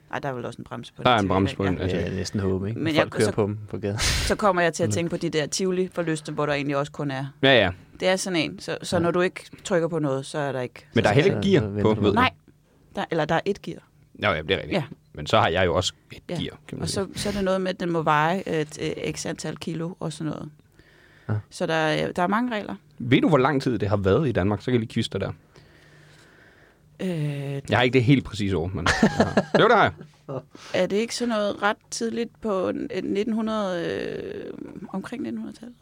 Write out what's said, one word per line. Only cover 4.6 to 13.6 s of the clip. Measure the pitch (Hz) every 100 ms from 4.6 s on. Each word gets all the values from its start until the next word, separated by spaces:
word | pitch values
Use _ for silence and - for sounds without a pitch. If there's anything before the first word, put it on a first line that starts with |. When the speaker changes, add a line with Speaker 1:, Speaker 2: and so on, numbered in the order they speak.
Speaker 1:
jeg | 170
til | 160
at | 170
Speaker 3:
Mm. |
Speaker 1:
tænke | 170 170
på | 170
de | 165
der | 151 143
Tivoli-forlyster, | - 190 180 185 - 165 156 156
hvor | 151 147
der |
egentlig | 143 143 139
også | 147
kun | - 147
er. | 131 139 -
Speaker 2:
Ja, | 135 127
ja. | 92 90 - -
Speaker 1:
Det | 185
er | 190
sådan | 196 170
en, | 139 -
så, | - 156
så | - 180
Speaker 2:
Ja. |
Speaker 1:
når | 170
du | 170
ikke | 180 - - -
trykker | - 180 165
på | 170
noget, | 147 135 139
så | 156
er | 143
der | 131
ikke, | 123 - -
Speaker 2:
Men | 113
Speaker 1:
så |
Speaker 2:
der | 110
er |
heller | 104 175 107
Speaker 1:
skal | 202
Speaker 2:
ikke | 180
gear |
Speaker 3:
Så | 101
venter | 104
Speaker 2:
på, | 101
Speaker 3:
du | 110
Speaker 2:
ved | 104
du? | 226
Speaker 1:
Nej. | 254 - _ _ _ _ _ 202
Der, | -
eller | 165 151
der | 165
er | -
et | 202